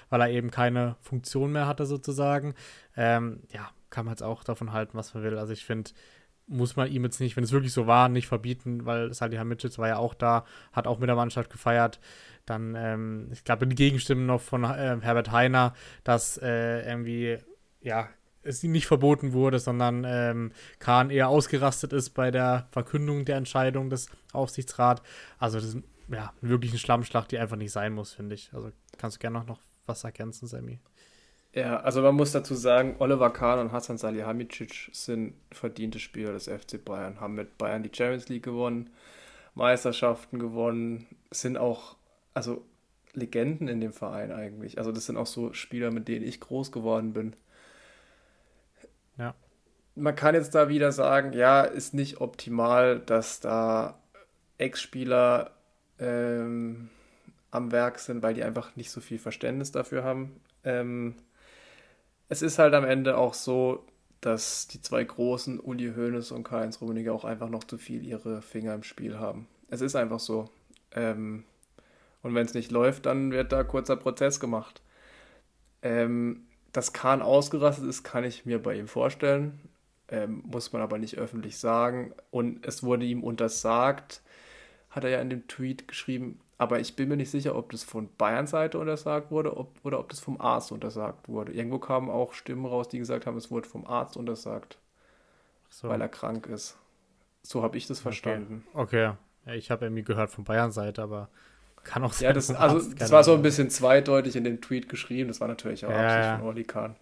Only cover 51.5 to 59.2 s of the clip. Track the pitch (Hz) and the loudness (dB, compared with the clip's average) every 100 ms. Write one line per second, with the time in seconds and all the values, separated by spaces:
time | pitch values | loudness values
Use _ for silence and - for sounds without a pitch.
51.5 | 139 135 - - 139 139 - 123 - - | 8 8 2 -4 -4 -4 -4 -6 -6 -4
52.5 | 117 117 123 127 120 - 113 110 - - | 2 4 6 6 4 2 0 0 -6 -2
53.5 | 113 113 110 113 - _ - - _ _ | 0 2 0 -2 -8 _ -20 -20 _ _
54.5 | - 135 - - 131 127 123 123 120 - | -6 -4 -4 -8 -6 2 4 6 4 0
55.5 | - _ _ _ - 123 120 120 120 117 | -10 _ _ _ -8 -4 -2 -2 -2 -4
56.5 | 117 117 117 117 - _ _ - - _ | -6 -6 -10 -14 -20 _ _ -20 -20 _
57.5 | 120 120 120 123 123 - 120 113 113 113 | -6 0 0 0 -2 -8 -4 -2 -2 -4
58.5 | 117 - - - - - 113 | -6 -8 -12 -14 -14 -10 -10